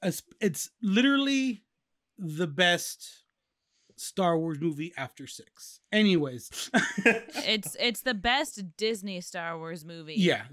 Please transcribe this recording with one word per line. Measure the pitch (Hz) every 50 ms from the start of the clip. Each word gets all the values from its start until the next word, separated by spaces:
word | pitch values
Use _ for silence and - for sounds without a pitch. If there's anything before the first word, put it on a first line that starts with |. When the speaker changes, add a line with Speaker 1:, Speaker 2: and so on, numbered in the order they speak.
Speaker 1:
a | - 190
sp-, | 151 - - _ - _
it's | 220 202 147 - - - _ _
literally | 233 202 190 214 247 277 277 277 277 277 277 269 262 262 226 - _ _ _ _ _ _ _ _ _ _ _ -
the | 196 160 151 156 180 160
best | 143 160 180 175 175 170 - - - - - - - - _ _ _ _ _ _ _ _ _ _ _ _ _ _ _
Star | - - - - - 190 175 170 160
Wars | 165 165 156 143
movie | 156 170 151 143 151 175 - -
after | 135 127 - - 139
six. | 123 - - - _ _ - - - - - _ _
Anyways. | - 214 214 202 185 165 147 135 127 120 - - - - - - -
<laughs> | 247 - - - - - 233 214 226 - - - - -
Speaker 2:
It's, | - 220 220 190 - - -
it's | - 240 220 -
the | - 262 247
best | 202 175 233 247 277 311 285 - 214 196 175 156 -
Disney | 214 220 226 202 185 208 190 180
Star | 175 - - 185 170 165 165 165
Wars | 160 165 170 175 151
movie. | 165 170 165 160 151 165 226
Speaker 1:
Yeah, | 185 175 143 110 107 127